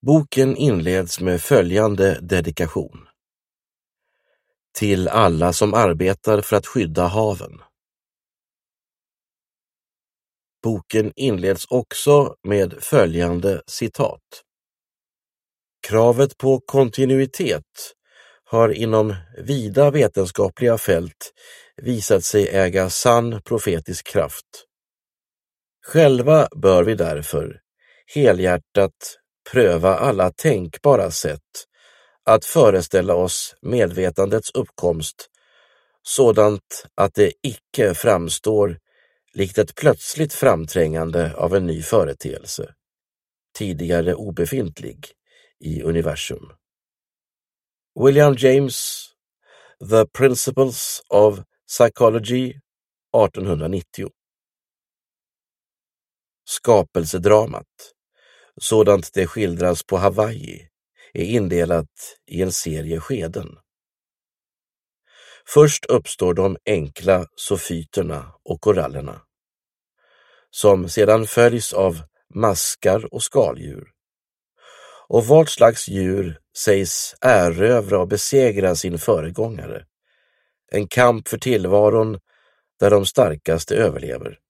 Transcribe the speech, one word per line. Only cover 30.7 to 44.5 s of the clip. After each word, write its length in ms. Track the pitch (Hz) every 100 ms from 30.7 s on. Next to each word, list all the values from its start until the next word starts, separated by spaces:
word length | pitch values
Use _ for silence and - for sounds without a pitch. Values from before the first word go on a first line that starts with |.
| - 147 127 92
sätt 560 | - 76 73 _ - - _ _ _ _ _ -
att 200 | 110 -
föreställa 720 | 170 117 95 85 95 90 85
oss 400 | 92 - - -
medvetandets 880 | - 120 95 90 92 80 98 110 -
uppkomst 800 | - - - 90 82 78 - - _ _ _ _ _ _ _
sådant 840 | - - 123 107 107 104 _ - - -
att 180 | 98
det 200 | - 101 -
icke 520 | 139 107 _ - 107
framstår 840 | 85 117 95 82 - - 107 85 85 _ _ _ _ _
likt 240 | - 95 101
ett 180 | - -
plötsligt 580 | 147 117 - - 151
framträngande 1000 | - 131 87 80 92 80 78 82 85 82 78
av 200 | 87 98
en 100 | 87
ny 160 | 80
företeelse, 920 | 82 113 78 69 - - - - - _ _ _ _ _ _ _ _ -
tidigare 580 | 95 80 85 85 85 87
obefintlig 960 | 104 85 82